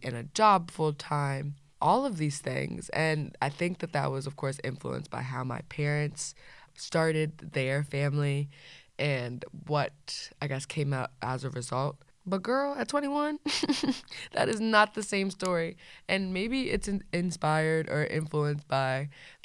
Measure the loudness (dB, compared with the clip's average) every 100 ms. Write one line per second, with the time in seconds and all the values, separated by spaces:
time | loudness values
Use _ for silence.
0 | -6 -6 -6 4 8 8 4 -2 0 0
1 | -2 0 0 -2 -4 -8 -12 -2 4 4
2 | 2 0 -2 -2 -2 -2 -2 -4 -4 0
3 | 2 2 -2 -2 -4 0 -2 -2 -4 0
4 | 0 -2 -4 -4 -4 -4 -6 -6 -4 -6
5 | -6 -6 -4 -4 -4 -4 -6 -2 0 2
6 | 0 -2 -8 -10 -20 -20 -20 -16 -2 2
7 | 4 2 0 -4 -6 -2 2 2 0 0
8 | 0 2 2 2 -2 -6 -20 -20 -16 -4
9 | 0 0 -2 -6 -10 -12 -2 0 0 -4
10 | -12 -12 -10 -6 -4 -4 -4 -2 0 0
11 | -2 -4 -4 -2 -4 -6 -4 -2 -2 -4
12 | -14 -14 -4 -4 0 0 0 -2 0 0
13 | 0 0 0 -2 -2 -2 2 2 2 -2
14 | -4 -14 -6 0 0 2 4 6 6 4
15 | -2 0 0 0 0 0 0 -6 -16 -14
16 | -2 0 0 0 0 0 0 0 0 -4
17 | -2 0 0 0 2 4 4 2 2 0
18 | 0 0 0 0 2 0 0 0 2 0
19 | -4 -10 -20 -18